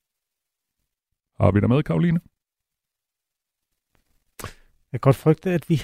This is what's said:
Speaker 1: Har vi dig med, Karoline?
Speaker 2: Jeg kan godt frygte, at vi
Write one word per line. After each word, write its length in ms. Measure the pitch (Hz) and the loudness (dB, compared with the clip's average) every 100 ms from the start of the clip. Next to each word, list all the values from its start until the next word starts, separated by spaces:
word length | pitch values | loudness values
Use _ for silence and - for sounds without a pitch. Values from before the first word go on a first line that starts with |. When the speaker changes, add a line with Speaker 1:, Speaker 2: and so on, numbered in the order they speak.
| _ _ _ _ _ _ _ _ _ _ _ _ _ - | _ _ _ _ _ _ _ _ _ _ _ _ _ -2
Speaker 1:
Har 80 | 98 | 0
vi 80 | 101 | 2
dig 80 | 101 | 2
med, 140 | 139 | 0
Karoline? 380 | 151 165 170 165 _ _ _ _ _ _ _ _ _ _ _ _ _ _ _ _ _ _ _ _ _ - - - _ _ - | -2 -2 0 -2 _ _ _ _ _ _ _ _ _ _ _ _ _ _ _ _ _ _ _ _ _ -20 -20 -20 _ _ -14
Speaker 2:
Jeg 80 | 123 | -2
kan 0 | |
godt 160 | 135 - | 0 2
frygte, 340 | 156 156 190 | 2 0 -2
at 180 | 175 - | -4 -2
vi 140 | 160 | -4